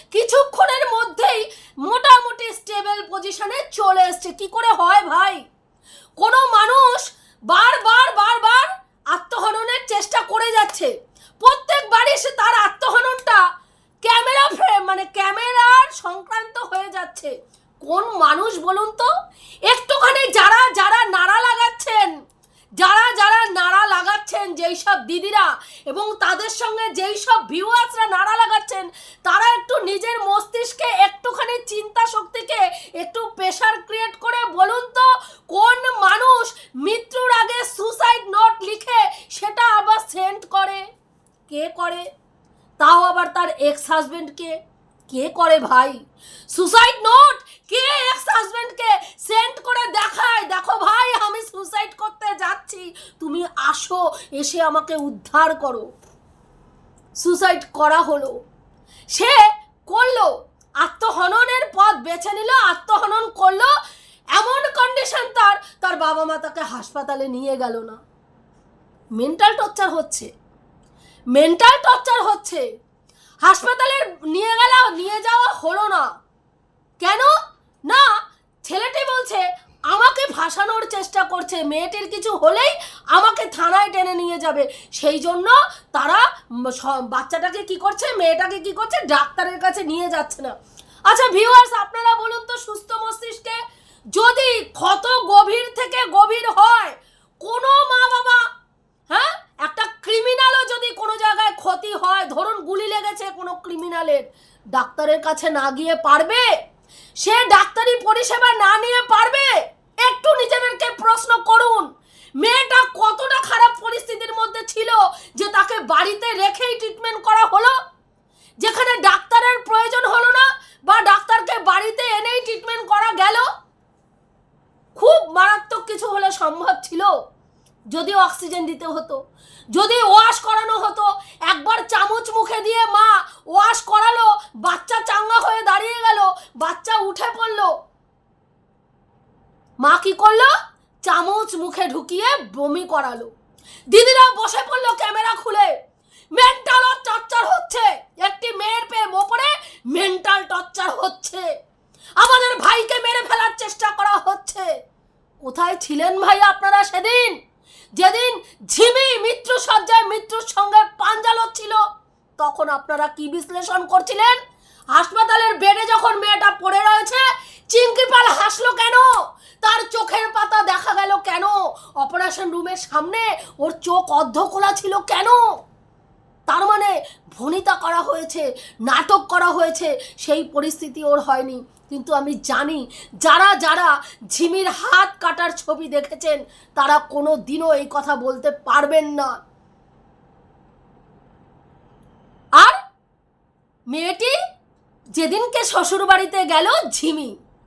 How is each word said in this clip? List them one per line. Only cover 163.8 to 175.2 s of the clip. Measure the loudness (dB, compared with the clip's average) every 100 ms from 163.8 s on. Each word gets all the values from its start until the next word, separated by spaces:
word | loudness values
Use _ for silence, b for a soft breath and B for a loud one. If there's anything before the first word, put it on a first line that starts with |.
| 0
করছিলেন? | 0 0 2 2 2 -2 _ b b 0
হাসপাতালের | 0 2 0 2 2 2 2
বেডে | 2 2 2
যখন | 2 2 0
মেয়েটা | 0 2 2 0
পড়ে | 0 2
রয়েছে, | 4 4 2 0 0 0 B B -2
চিঙ্কি | 2 2 2 2
পাল | 2 2
হাসলো | 2 -2 -2 -2
কেন? | 0 2 4 6 4 -2 b b b
তার | 2 2 -2
চোখের | -6 -4 -4 -2
পাতা | -2 0 2
দেখা | 2 0 -2
গেল | -2 0 -2
কেন? | -2 -4 0 0 -2 B B
অপারেশন | -6 -4 -4 -4 -4 -6
রুমের | -6 -8 -10
সামনে | -6 -6 -4 -4 -4 -4 B -8
ওর | -6
চোখ | -6 -2 -2 0
অর্ধ | 0 -2 -2
খোলা | -4 0 -2
ছিল | -2 -4 -4
কেন? | -2 -2